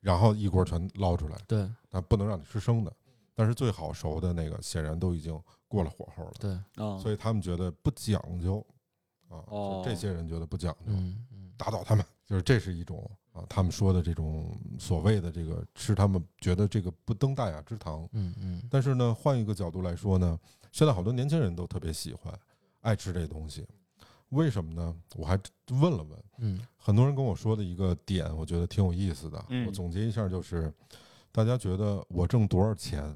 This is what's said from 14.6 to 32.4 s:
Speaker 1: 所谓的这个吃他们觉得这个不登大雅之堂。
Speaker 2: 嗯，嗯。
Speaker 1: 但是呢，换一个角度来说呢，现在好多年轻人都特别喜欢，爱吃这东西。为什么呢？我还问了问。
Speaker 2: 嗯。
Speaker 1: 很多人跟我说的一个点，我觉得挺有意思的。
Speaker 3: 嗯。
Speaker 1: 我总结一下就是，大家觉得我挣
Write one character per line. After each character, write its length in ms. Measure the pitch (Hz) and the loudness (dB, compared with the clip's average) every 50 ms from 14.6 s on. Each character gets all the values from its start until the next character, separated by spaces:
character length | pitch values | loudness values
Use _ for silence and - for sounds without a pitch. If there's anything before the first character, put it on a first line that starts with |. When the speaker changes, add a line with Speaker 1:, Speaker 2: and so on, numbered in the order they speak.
| - - 57 64 | -10 -10 -10 -10
Speaker 1:
所 220 | - - - 80 | -2 0 0 2
谓 200 | 78 101 110 104 | 4 4 2 2
的 100 | 85 87 | 0 -4
这 140 | 78 87 82 | -4 -4 -6
个 180 | 78 80 82 82 - _ | -4 -4 -6 -6 -8 _
吃 200 | - - - 104 | -12 0 0 2
他 140 | 95 98 101 | 4 4 4
们 140 | 95 92 80 - _ _ | 4 2 0 -4 _ _
觉 160 | - 90 90 | 0 0 2
得 120 | 87 104 | 4 2
这 140 | 98 - 110 | 2 2 0
个 100 | 90 90 82 _ _ | -2 -2 -8 _ _
不 80 | - 117 | -4 -2
登 220 | 101 - 135 135 | 0 0 0 0
大 160 | 131 127 101 | 0 -2 -4
雅 100 | 78 76 73 | -4 -6 -10
之 140 | - 113 | -12 -12
堂。 320 | 107 - 87 78 76 80 - - | -10 -8 -8 -8 -8 -8 -6 -4
Speaker 2:
嗯， 200 | 110 98 90 87 - | -4 -4 -4 -4 -6
嗯。 220 | 98 92 90 87 117 120 | -6 -6 -6 -6 -8 0
Speaker 1:
但 120 | - 123 120 | 2 2 4
是 120 | 139 135 | 4 4
呢， 200 | 127 123 120 113 | 4 4 2 2
换 240 | - - 151 139 123 | 2 2 2 2 2
一 60 | 110 | 2
个 100 | 104 107 | 0 -2
角 160 | - 95 85 | -2 -2 -4
度 120 | 78 92 92 | -2 -2 -2
来 120 | 92 87 | -2 -4
说 220 | 82 - 101 95 | -2 2 4 4
呢， 220 | 92 90 85 82 82 _ - _ _ _ - _ | 6 6 4 2 0 _ -12 _ _ _ -14 _
现 140 | - 156 | 4 4
在 80 | 156 127 | 4 6
好 80 | 95 90 | 4 2
多 100 | 104 123 | 0 0
年 160 | 123 131 143 | 0 0 2
轻 100 | 147 165 | 2 2
人 160 | 143 90 85 | 2 2 0
都 120 | 85 87 | -2 -6
特 120 | 87 - - | -6 -6 -4
别 140 | - 82 80 | -4 -4 -4
喜 220 | - - 80 62 | -4 -6 -10 -10
欢， 180 | - - 85 80 92 _ _ _ _ _ _ _ _ | -10 -12 -12 -12 -12 _ _ _ _ _ _ _ _
爱 160 | _ 113 110 | _ 0 0
吃 160 | 98 - 98 87 | 2 0 -4 -2
这 140 | 87 82 | -2 -2
东 220 | 73 73 78 78 78 | -4 -4 -8 -8 -8
西。 180 | 73 76 71 - - _ _ _ _ _ - - - _ _ _ | -10 -12 -14 -14 -16 _ _ _ _ _ -20 -20 -20 _ _ _
为 180 | - 135 165 156 | 0 2 2 2
什 160 | 113 101 85 | 2 0 -4
么 80 | 78 82 | -4 -4
呢？ 240 | 85 85 85 82 82 - _ - | -4 -4 -4 -6 -8 -12 _ -10
我 120 | - 80 | -10 0
还 120 | 73 92 95 - - _ _ _ - | 2 2 2 0 -4 _ _ _ -4
问 240 | 120 131 147 180 160 | 2 4 4 4 4
了 100 | 98 78 | 0 -4
问。 220 | 76 78 107 110 104 _ - | -8 -14 -18 -20 -20 _ -4
Speaker 2:
嗯。 200 | 120 107 95 92 117 - _ _ | -4 -2 -2 -4 -6 -12 _ _
Speaker 1:
很 180 | - - 101 | 2 4 6
多 80 | 104 127 | 6 6
人 100 | 139 143 | 6 4
跟 80 | 135 139 | 2 0
我 120 | 123 92 | 0 0
说 200 | - - 110 110 | 0 0 0 0
的 80 | 107 104 | 0 -2
一 120 | 90 87 | -4 -2
个 200 | 87 98 92 87 78 _ | 0 2 2 2 2 _
点， 280 | - 101 90 78 78 76 | -2 0 0 0 -2 -4
我 120 | 80 80 | -4 -4
觉 120 | 73 85 85 | -2 0 -2
得 80 | 85 | -2
挺 160 | 87 - - 101 | 0 2 4 4
有 80 | 92 | 4
意 220 | 87 90 98 92 82 | 4 2 0 -2 -2
思 160 | - - 78 | -4 -8 -12
的。 160 | 76 80 - - | -10 -12 -10 -4
Speaker 3:
嗯。 160 | 123 127 120 | -4 -2 -2
Speaker 1:
我 40 | 107 | -2
总 200 | 98 95 87 87 | -4 -6 -6 -4
结 160 | 85 98 110 | -2 -2 -2
一 40 | 117 | -2
下 160 | 107 113 107 | 0 0 -2
就 140 | 92 92 90 | -2 -2 -4
是， 320 | 82 - - 85 80 78 - _ _ _ - - - - - - _ _ | -6 -4 -4 -2 -2 -2 -4 _ _ _ -20 -20 -20 -20 -20 -20 _ _
大 140 | _ - 110 | _ 2 2
家 140 | 113 123 123 | 2 2 0
觉 180 | - 98 92 | 0 -2 -2
得 260 | 95 107 104 101 95 - _ | 0 0 0 -2 -4 -6 _
我 180 | - 85 87 | 0 0 0
挣 220 | 85 - 120 | 4 4 4